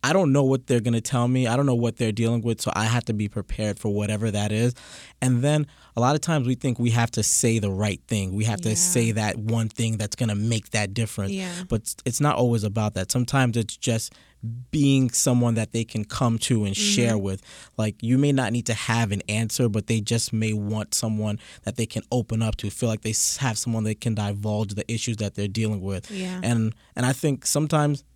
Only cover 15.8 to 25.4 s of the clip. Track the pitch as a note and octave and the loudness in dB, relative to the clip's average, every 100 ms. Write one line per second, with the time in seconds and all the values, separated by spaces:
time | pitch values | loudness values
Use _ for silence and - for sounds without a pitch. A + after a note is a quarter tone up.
15.8 | A2+ A2 G#2+ - B2+ A2+ - A#2 G2+ G2 | -4 -6 -6 0 0 2 2 0 0 0
16.8 | G#2 G#2 A#2+ A2 G2 F#2+ - - - - | 0 2 2 0 -2 -6 -10 -20 -16 -4
17.8 | A2 G2+ A2+ B2+ C#3+ C3+ A#2 A#2 A#2 A2 | -4 -2 2 4 4 4 2 -2 -2 -4
18.8 | - A2+ A#2 G2+ - G#2 A2+ - A#2+ G#2+ | 2 2 2 0 -2 -2 -2 0 0 0
19.8 | - A2+ G#2 A#2 - A2 A2 G#2+ G#2 G#2+ | 0 -2 0 -2 0 -2 0 0 -2 -4
20.8 | G#2 - A2+ G#2+ G#2+ G#2 - - - B2 | -2 -2 -2 -2 -2 -4 -8 -10 -8 -4
21.8 | A2 - - - - A2+ A2 - G#2 - | -4 -4 -2 -2 0 0 0 -2 -6 -4
22.8 | A#2+ A2 G#2+ A2 - - C3+ G#2+ - A2+ | -2 -2 -2 -2 -2 0 -2 -2 -2 -2
23.8 | A2 G#2+ A#2 G#2+ G#2 G2+ G#2+ G#2 G#2+ G#2 | -2 -2 -2 -2 -2 -2 -2 -2 -2 -4
24.8 | - A#2 - G#2+ G#2 - | -6 -4 -4 -4 -4 -4